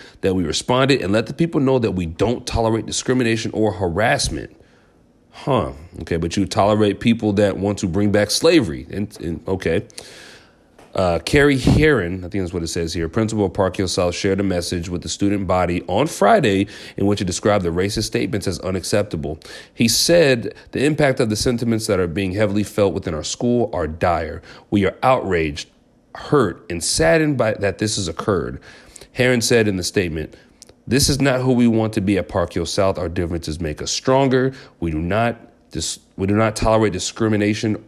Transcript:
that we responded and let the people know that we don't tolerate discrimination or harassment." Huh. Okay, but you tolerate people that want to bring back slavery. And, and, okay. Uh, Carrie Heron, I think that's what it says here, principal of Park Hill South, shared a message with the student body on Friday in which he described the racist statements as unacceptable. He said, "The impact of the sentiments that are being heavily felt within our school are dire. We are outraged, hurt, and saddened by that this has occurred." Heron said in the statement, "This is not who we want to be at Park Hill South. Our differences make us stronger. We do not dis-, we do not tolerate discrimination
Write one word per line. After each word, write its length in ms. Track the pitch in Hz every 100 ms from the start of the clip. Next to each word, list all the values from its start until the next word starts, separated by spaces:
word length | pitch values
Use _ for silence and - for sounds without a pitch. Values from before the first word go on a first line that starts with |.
| - -
that 140 | 95
we 100 | 92
responded 560 | 80 - - 127 135 131
and 140 | 92
let 140 | 110 110
the 60 |
people 280 | 147 165 165
know 160 | 131 131
that 140 | 110
we 120 | 92
don't 420 | 82 82 117 123 -
tolerate 380 | 117 113 110
discrimination 640 | - - - 127 113 113 110
or 180 | 101 107
harassment." 840 | 95 90 82 117 139 - 71 50 - _ _ _ _ _ _ _
Huh. 420 | - - 123 69 71 82 -
Okay, 160 | 80 82
but 180 | 85 104
you 80 |
tolerate 560 | 92 107 101 107 104 98
people 320 | 117 113 107
that 240 | 101 101 -
want 220 | 98 101
to 100 | 98
bring 240 | 90 104
back 180 | 101 -
slavery. 560 | - 165 170 104 65 -
And, 280 | 98 98 -
and, 300 | 85 78 -
okay. 400 | 95 82 90 113 - - - - - - _ _ - -
Uh, 240 | - 90 85
Carrie 400 | - 151 143 131
Heron, 600 | - 131 156 127 85 92
I 100 | 87
think 160 | 101
that's 80 | 87
what 100 | 90
it 60 | 82
says 260 | 90 82
here, 140 | 85 80
principal 380 | 113 110 110 95
of 60 |
Park 260 | - 95 98
Hill 100 | 92
South, 260 | - 87
shared 240 | - 98 95
a 60 |
message 440 | 98 87 85 90 87
with 140 | 87
the 60 | 87
student 360 | - 101 101
body 380 | 92 92 87 87 -
on 180 | 95 160
Friday 600 | - 196 220 120 98 101 - - -
in 100 | 98
which 120 | 101
he 60 |
described 400 | 92 87 110 104
the 60 | 87
racist 340 | 87 101 113
statements 420 | 104 120 120 98 98
as 140 | 82
unacceptable. 800 | 92 92 - 104 101 80 71 80 - - -
He 140 | - 117
said, 680 | - - 170 147 120 - - -
"The 140 | -
impact 340 | 143 151 143 131
of 120 | 113
the 40 |
sentiments 540 | 107 131 117 117 110 110
that 100 | 92
are 80 | 87
being 240 | 78 95
heavily 320 | 98 104 101
felt 320 | 98 - 98
within 180 | 92 92
our 120 | 76
school 460 | - - 123 120 113
are 160 | 87 78
dire. 520 | 80 92 85 78 82 - - -
We 160 | 104 92
are 80 | -
outraged, 680 | 127 127 95 90 80 73 - _ _ _ _
hurt, 500 | - - 147 98 - -
and 100 | 87
saddened 580 | - - 160 165 151 131
by 160 | 110
that 240 | 104 98 -
this 180 | 107 -
has 100 | 85
occurred." 540 | - - 90 64 - - - - - -
Heron 300 | - 123 123
said 260 | 107 120 104
in 100 | 92
the 60 |
statement, 540 | 85 107 90 78 73 - _ _ - _ -
"This 220 | 135 147
is 120 | 143
not 200 | 139 127
who 140 | 127
we 120 | 123 120
want 260 | 110 110
to 80 | 107
be 160 | 95 95
at 100 | -
Park 240 | 95 85
Hill 140 | 90 80
South. 340 | - 98 -
Our 80 | 85
differences 520 | 87 85 85 - 78
make 220 | 78 76
us 80 | -
stronger. 600 | - - 131 139 131 131 131 - _
We 140 | 85
do 80 | 78
not 400 | 87 104 117 113 - _ _
dis-, 260 | - - - _
we 140 | - 95
do 80 | 104
not 180 | 110
tolerate 380 | 110 113 110 107
discrimination 920 | 90 - - 110 107 104 107 110 101